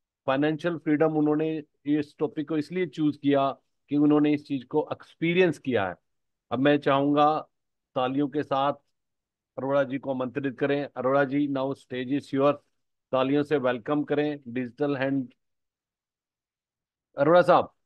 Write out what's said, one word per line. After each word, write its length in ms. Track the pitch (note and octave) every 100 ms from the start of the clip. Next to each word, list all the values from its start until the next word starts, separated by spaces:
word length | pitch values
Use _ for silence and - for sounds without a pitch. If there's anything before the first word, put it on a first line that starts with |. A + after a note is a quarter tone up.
| _ _ -
फाइनेंशियल 500 | C3+ D3+ D3+ F3 E3
फ्रीडम 400 | D#3 D3 D#3 D#3
उन्होंने 460 | D3+ D3+ D#3+ D#3 D3 _ C#3+
इस 300 | D3+ C#3+ -
टॉपिक 320 | D3+ D#3 D3
को 80 | D#3+
इसलिए 280 | D3+ F3+ F3
चूज 300 | - D3+ C#3+
किया 340 | C#3 C#3 C3+ B2 _ _ _
कि 80 | D3
उन्होंने 360 | D3 D3+ D3+
इस 120 | D3 D3
चीज 160 | C#3
को 260 | - - -
एक्सपीरियंस 680 | B2 - _ E3 F3 F3+ D3
किया 280 | C3+ A2+ F#2
है। 60 | E2+ _ _ _ _ _
अब 80 | A#2+
मैं 180 | C#3+ D3
चाहूंगा 640 | D3 C#3 C#3+ D3 D3 D#3 - _ _ _ _ C3+
तालियों 320 | B2+ C3+ C#3+
के 160 | D3
साथ 300 | - C3+ C#3+ C#3+ _ _ _ _ _ _ _ -
अरोड़ा 260 | C3+ C#3
जी 140 | C3 C3
को 140 | C3
आमंत्रित 460 | C3 B2+ A#2+ C3+ A2+
करें। 280 | C#3+ C#3+ C3+ B2+
अरोड़ा 260 | B2+ C#3
जी, 240 | C3+ C#3+ C#3+
now 280 | C3+ C3+ C3
stage 360 | _ B2+ B2+
is 140 | C#3+ -
yours। 220 | C3+ C#3+ C#3 _ _ _ _ _
तालियों 320 | C3 C3 C#3+
से 140 | D3 D3
वेलकम 460 | B2 B2 B2 D3
करें, 360 | C#3+ D3 D3+ C#3+ A#2+
डिजिटल 500 | B2 A#2+ A#2 D3 C3+
हैंड। 360 | C3+ C#3 B2 _ _ _ _ _ _ _ _ _ _ _ _ _ _ _ _ _ _ -
अरोड़ा 240 | C#3+ F3
साहब, 320 | F3+ D3+ - _